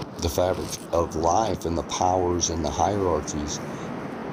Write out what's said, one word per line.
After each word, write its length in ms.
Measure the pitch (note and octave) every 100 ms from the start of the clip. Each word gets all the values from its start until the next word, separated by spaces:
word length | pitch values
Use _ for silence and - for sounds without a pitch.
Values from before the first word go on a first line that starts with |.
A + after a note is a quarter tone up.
| - -
the 100 | E2+
fabric 380 | - F2+ F2 - - -
of 220 | E2 E2 D#2+
life 500 | E2 G2 A2 F2 E2+
and 120 | E2
the 60 |
powers 680 | D2 - F#2 F#2 F2 F2 E2+
and 140 | E2
the 60 | D2+
hierarchies 920 | D2 E2+ G2+ F#2 D#2 D2+ D#2 D2 - - - - - - - -